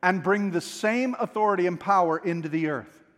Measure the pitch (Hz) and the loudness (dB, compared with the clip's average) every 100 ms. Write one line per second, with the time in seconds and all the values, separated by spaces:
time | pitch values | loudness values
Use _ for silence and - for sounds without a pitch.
0 | 180 190 160 202 202 170 - - 214 240 | 0 2 2 0 0 -2 -4 -4 -2 0
1 | 254 247 247 220 214 190 180 170 190 196 | 0 -2 -4 0 2 2 0 0 0 2
2 | 170 160 190 170 160 160 156 139 101 - | 4 0 -2 -4 -2 -2 -2 -2 -8 -18
3 | _ | _